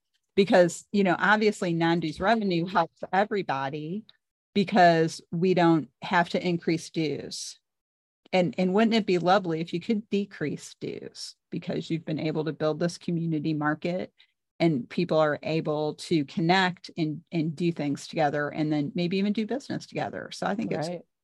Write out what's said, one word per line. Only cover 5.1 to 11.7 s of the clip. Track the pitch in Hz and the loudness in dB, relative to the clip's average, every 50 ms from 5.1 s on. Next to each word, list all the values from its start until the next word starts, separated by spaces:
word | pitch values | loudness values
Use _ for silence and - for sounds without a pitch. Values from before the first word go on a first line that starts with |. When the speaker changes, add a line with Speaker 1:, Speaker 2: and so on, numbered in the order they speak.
| - - - - | -2 -8 -14 -8
Speaker 1:
we | - 170 175 190 180 | -4 0 2 2 4
don't | 175 170 170 165 156 127 - _ - | 4 6 6 4 4 0 -4 _ -14
have | - - 196 175 175 - | -6 0 2 2 2 2
to | - 185 165 | 0 -2 0
increase | 180 175 170 - - 165 165 - - | 0 -2 -2 0 -2 -2 -2 -4 -6
dues. | - 170 160 147 143 - - - - - - - - _ _ _ _ _ _ _ _ _ _ _ _ _ _ - | -4 -4 -2 -2 -4 -6 -8 -10 -10 -12 -12 -12 -14 _ _ _ _ _ _ _ _ _ _ _ _ _ _ 0
And, | - 185 180 147 - - | 2 2 2 2 2 0
and | 185 185 185 | 0 2 4
wouldn't | 208 226 226 226 | 4 4 4 4
it | 226 208 | 2 2
be | - 180 175 | 2 0 2
lovely | 170 175 185 208 185 170 160 160 | 4 4 4 4 2 0 -2 -4
if | 170 - | -4 -4
you | - 170 | -6 -6
could | - - 226 208 - - | -2 -2 -2 -2 -2 -2
decrease | 202 202 202 202 - - 160 143 - - - - - - | -2 -2 -2 -2 -6 -6 -6 -6 -6 -8 -12 -16 -16 -12
dues | - - - - - - - - - - - _ _ - | -10 -10 -10 -10 -12 -16 -16 -16 -16 -16 -18 _ _ -10
because | - 165 - - | -10 -10 -6 -6